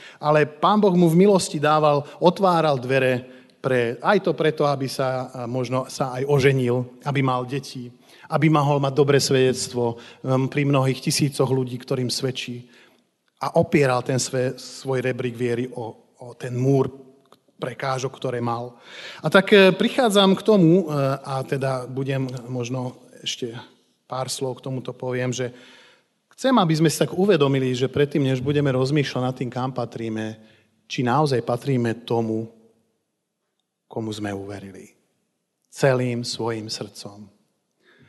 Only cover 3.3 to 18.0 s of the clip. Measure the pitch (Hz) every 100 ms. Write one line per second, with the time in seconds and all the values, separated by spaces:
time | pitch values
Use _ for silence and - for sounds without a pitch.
3.3 | - - _ 135 127 117 - 165 202 185
4.3 | 151 160 151 147 139 135 - 131 127 131
5.3 | 131 120 127 123 127 127 - 135 127 139
6.3 | 143 135 135 123 123 123 - 147 139 135
7.3 | 127 123 139 - 131 120 - _ - -
8.3 | 156 156 156 139 143 139 139 139 139 131
9.3 | 131 131 123 - 123 120 117 - - 131
10.3 | 131 131 147 139 139 131 131 - - 147
11.3 | - 127 131 127 123 - 131 123 - 131
12.3 | 123 - 120 120 - _ _ _ _ _
13.3 | _ 135 165 170 160 135 123 120 127 -
14.3 | 131 127 131 - - 135 131 127 123 127
15.3 | 113 123 117 127 123 113 - _ _ 123
16.3 | - 131 123 131 139 131 - - _ _
17.3 | _ _ _ 127 117 139 131